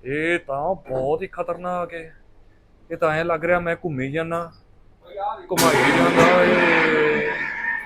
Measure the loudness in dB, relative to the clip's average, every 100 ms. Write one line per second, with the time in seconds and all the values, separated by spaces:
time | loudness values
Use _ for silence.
0 | -6 -4 -2 -2 -4 -6 -4 -4 -4 -4
1 | -2 -2 -4 -8 -6 -6 -6 -6 -6 -10
2 | -16 -20 -20 -20 -20 _ _ _ -14 -2
3 | 0 2 0 0 2 2 2 -4 -4 -4
4 | -4 -4 -4 -4 -6 -14 _ -20 -20 _
5 | -18 -8 -6 -8 -4 2 4 4 2 4
6 | 4 6 6 6 4 4 2 2 2 2
7 | 0 0 -2 -4 -6 -6 -6 -6